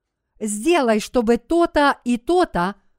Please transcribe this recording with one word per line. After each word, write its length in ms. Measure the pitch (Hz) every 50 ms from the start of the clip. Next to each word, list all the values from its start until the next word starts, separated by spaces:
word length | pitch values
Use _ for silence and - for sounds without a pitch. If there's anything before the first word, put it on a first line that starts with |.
| _ _ _ _ _ _ _ -
Сделай, 600 | 214 214 208 208 220 320 349 330 269 226 220 214
чтобы 380 | - - - 254 226 214 240 233
то-то 600 | - - 320 339 339 330 - 311 294 277 - - -
и 140 | 240 240 233
то-то 580 | - - 349 370 339 - - 180 175 190 202 _ _ _ _